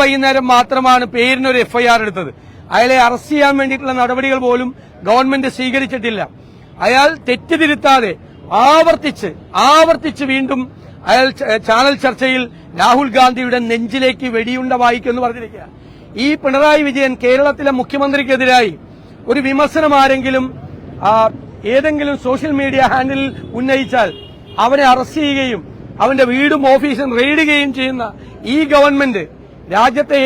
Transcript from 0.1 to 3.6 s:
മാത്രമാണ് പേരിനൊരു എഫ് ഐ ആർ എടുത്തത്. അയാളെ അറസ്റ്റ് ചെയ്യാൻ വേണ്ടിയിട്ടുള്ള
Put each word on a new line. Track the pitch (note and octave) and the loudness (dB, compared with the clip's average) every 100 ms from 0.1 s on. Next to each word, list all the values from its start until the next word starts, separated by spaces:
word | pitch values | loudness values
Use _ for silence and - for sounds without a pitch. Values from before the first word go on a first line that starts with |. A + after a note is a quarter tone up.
| C#4 C4+ C4+ B3+ | 2 0 0 2
മാത്രമാണ് | B3 - C4 B3+ B3+ | 2 2 0 2 2
പേരിനൊരു | B3 A#3+ B3 C4 C4 B3+ | 2 -2 0 0 0 0
എഫ് | A3+ A#3+ | 0 0
ഐ | A#3+ | 2
ആർ | A#3 | 2
എടുത്തത്. | G#3+ F3+ D#3 - - - - | 0 -8 -10 -12 -20 -20 -4
അയാളെ | F#3 A#3+ C4 A#3+ | 0 2 4 2
അറസ്റ്റ് | A#3+ - | 0 -2
ചെയ്യാൻ | D4+ C#4+ | 0 2
വേണ്ടിയിട്ടുള്ള | C#4 | 2